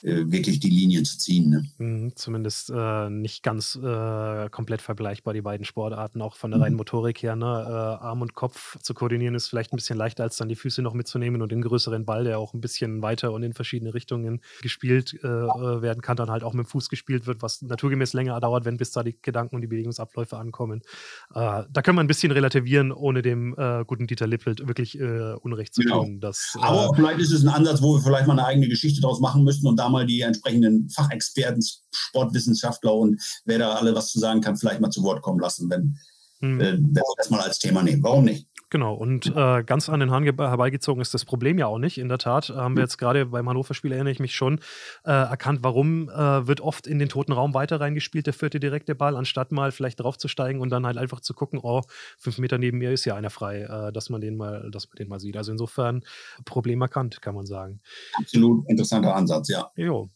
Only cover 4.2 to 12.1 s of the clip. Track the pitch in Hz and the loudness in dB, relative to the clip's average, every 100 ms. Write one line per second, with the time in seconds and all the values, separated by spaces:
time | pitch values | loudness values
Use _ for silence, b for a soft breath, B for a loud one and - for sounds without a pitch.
4.2 | 110 107 104 - 110 113 - 101 107 104 | -4 -6 -8 -8 -6 -6 -6 -6 -6 -6
5.2 | - 107 104 104 104 - 110 107 107 117 | -6 -6 -6 -8 -8 -6 -6 -6 -8 -8
6.2 | 110 - 110 110 107 110 107 120 117 113 | -10 -8 -2 2 2 0 -2 -2 -2 -4
7.2 | 117 113 120 117 110 113 110 110 117 117 | -4 -4 -4 -4 -6 -6 -6 -6 -8 -6
8.2 | 117 - 123 - - - - 120 123 120 | -8 -6 -8 -8 -18 -14 -10 -4 -2 0
9.2 | 120 120 - 117 113 123 - 110 110 - | -2 -4 -4 -6 -4 -6 -4 -4 -4 -2
10.2 | 113 - 110 113 131 127 123 120 117 127 | -6 -4 -6 -4 -4 -2 -2 -4 -4 -4
11.2 | 120 120 110 113 117 120 113 110 110 | -2 -2 -2 -2 0 0 0 -4 -4